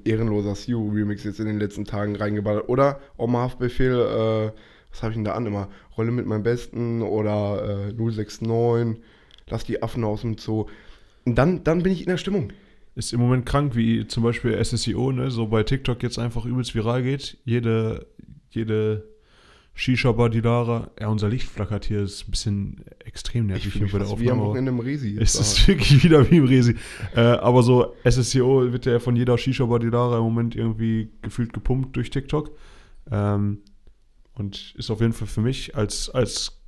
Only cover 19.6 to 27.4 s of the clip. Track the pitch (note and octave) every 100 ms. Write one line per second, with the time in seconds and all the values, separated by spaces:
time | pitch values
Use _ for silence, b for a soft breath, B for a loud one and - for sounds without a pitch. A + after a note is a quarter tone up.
19.6 | b - - A#2+ B2+ A2 A#2 A2+ A#2 A#2+
20.6 | A#2 A#2 - - G#2+ G#2+ G#2 B2+ - -
21.6 | G2 G2+ - G#2 G2+ - - - A2 G2+
22.6 | G2 - - - - - - A#2 G#2+ F2+
23.6 | G2 G2+ G2 G2 G2 G#2+ A#2+ B2 G#2 B2
24.6 | C3+ B2 A#2+ D3 A#2+ G#2 G#2+ - - -
25.6 | - G3 - C#3 F3 D3+ - F3 C3 C3
26.6 | A#2+ A2 B B B A#2+ A#2 A#2+